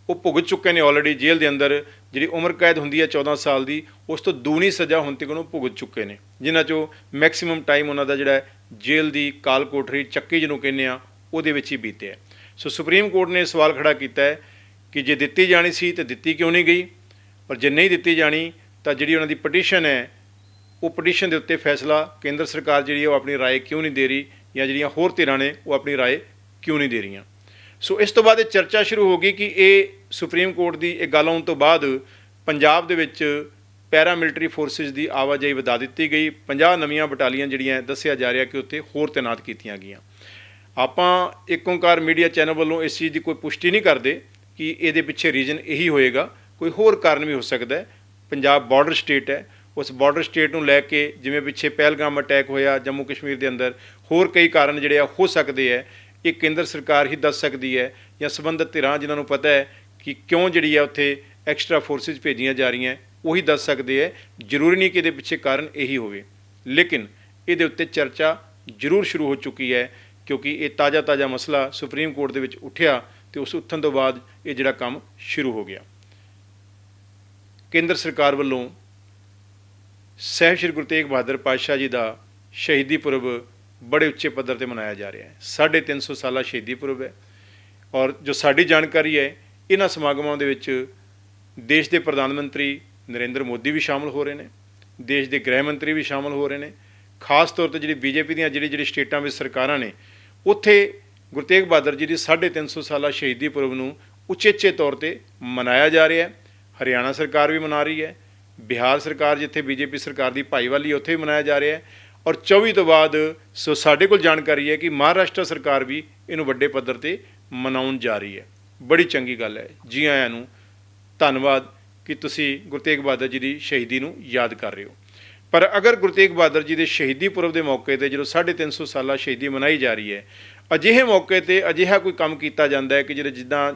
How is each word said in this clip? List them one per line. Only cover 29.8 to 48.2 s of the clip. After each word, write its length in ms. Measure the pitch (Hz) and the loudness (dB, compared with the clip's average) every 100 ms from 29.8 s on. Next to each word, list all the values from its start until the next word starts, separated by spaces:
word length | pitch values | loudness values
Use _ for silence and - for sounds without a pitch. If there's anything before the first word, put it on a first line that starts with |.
| 196 - - | 4 -4 -16
ਸੁਪਰੀਮ 420 | - 165 165 185 | -8 -4 0 0
ਕੋਰਟ 240 | 175 175 156 | 0 -2 -2
ਦੀ 140 | 170 | -6
ਇਹ 180 | 170 165 | -4 2
ਗੱਲ 200 | 151 160 | 2 4
ਆਉਣ 120 | 165 | 0
ਤੋਂ 140 | 170 143 | -2 4
ਬਾਅਦ 300 | 147 165 139 131 - - - _ - | 6 6 2 -2 -6 -20 -20 _ -4
ਪੰਜਾਬ 380 | 147 151 165 170 | 2 4 4 2
ਦੇ 80 | |
ਵਿੱਚ 300 | 170 151 - 151 143 147 - - - - | -2 -2 -2 -2 -2 -8 -18 -20 -20 0
ਪੈਰਾਮਿਲਟਰੀ 540 | 156 165 170 160 156 160 | 4 4 2 -2 -2 -4
ਫੋਰਸਿਜ਼ 440 | 156 147 - 147 | -4 -6 -4 -6
ਦੀ 140 | 135 156 | -6 -4
ਆਵਾਜਾਈ 400 | 135 139 143 143 | -2 -2 0 -2
ਵਧਾ 240 | 135 127 120 | -2 0 -2
ਦਿੱਤੀ 340 | 131 - 156 | -2 -4 -2
ਗਈ। 160 | 156 156 151 - | 0 -2 -4 -6
ਪੰਜਾਹ 300 | 139 165 175 | 2 4 4
ਨਵੀਆਂ 300 | 151 151 151 | 0 -2 -2
ਬਟਾਲੀਅਨ 440 | 135 127 135 143 | 0 -2 0 -4
ਜਿਹੜੀਆਂ 300 | 131 131 131 | -4 -2 -2
ਦੱਸਿਆ 320 | 123 139 151 | -4 -4 -2
ਜਾ 180 | 135 123 | -2 0
ਰਿਹਾ 120 | 127 | 0
ਕਿ 140 | 127 139 | -2 -6
ਉੱਥੇ 220 | - 151 147 | -8 -10 -8
ਹੋਰ 240 | 147 151 | -4 -2
ਤੈਨਾਤ 300 | 151 120 113 | -2 -4 -6
ਕੀਤੀਆਂ 380 | - 107 107 101 | -8 -14 -14 -14
ਗਈਆਂ। 220 | 98 98 - - - - - - - - | -16 -20 -20 -20 -20 -20 -20 -20 -8 -2
ਆਪਾਂ 560 | 131 - 180 180 180 - - | 0 2 4 4 0 -6 -6
ਇੱਕ 200 | 165 180 | -4 -2
ਓਂਕਾਰ 320 | 180 175 165 | 2 4 4
ਮੀਡੀਆ 260 | 160 165 170 | 2 2 2
ਚੈਨਲ 260 | 165 156 | 2 0
ਵੱਲੋਂ 280 | 160 160 165 | 0 -2 -2
ਇਸ 140 | 156 - | -4 -4
ਚੀਜ਼ 140 | 160 | -4
ਦੀ 80 | 156 | -4
ਕੋਈ 140 | 165 151 | -4 -6
ਪੁਸ਼ਟੀ 340 | 151 - 175 | -6 -2 0
ਨਹੀਂ 120 | 208 | 2
ਕਰਦੇ 380 | 180 131 131 - - - _ - | 4 4 0 -4 -8 -20 _ -10
ਕਿ 160 | 156 165 | -8 -4
ਇਹਦੇ 220 | 160 156 | -2 0
ਪਿੱਛੇ 300 | 151 - 165 | -2 -2 0
ਰੀਜ਼ਨ 260 | 135 131 151 | 0 -2 -4
ਇਹੀ 300 | - 147 170 | -6 -2 2
ਹੋਏਗਾ, 420 | 143 127 127 185 - - - | 4 4 2 -2 -8 -20 -6
ਕੋਈ 100 | 165 | -4
ਹੋਰ 300 | 170 220 208 | 2 4 6
ਕਾਰਨ 240 | 170 143 | 4 2
ਵੀ 100 | 151 | 0
ਹੋ 60 | 135 | -6
ਸਕਦਾ 340 | 117 127 120 151 | -4 -6 -4 -6
ਹੈ। 100 | 220 - - - | -8 -18 -20 -20